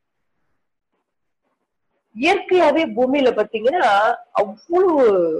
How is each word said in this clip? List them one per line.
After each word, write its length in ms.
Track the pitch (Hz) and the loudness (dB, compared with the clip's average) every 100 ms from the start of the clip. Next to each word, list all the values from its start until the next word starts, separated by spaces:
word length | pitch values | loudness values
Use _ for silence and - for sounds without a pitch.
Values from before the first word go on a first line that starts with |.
| _ _ _ _ _ _ _ _ _ _ _ _ _ _ _ _ _ _ _ _ _ 214 | _ _ _ _ _ _ _ _ _ _ _ _ _ _ _ _ _ _ _ _ _ -6
இயற்கையாவே 640 | 302 392 - 370 311 294 311 | -2 -2 0 2 2 2 -2
பூமியில 400 | 208 254 285 254 | -2 -2 0 0
பாத்தீங்கன்னா 580 | 220 208 220 226 359 254 202 220 233 - | 0 -4 -2 -2 0 0 2 0 -2 -6
அவ்வளவு 720 | - 208 208 - 349 381 302 233 190 170 160 | -6 -4 -6 -4 0 2 2 2 2 0 -2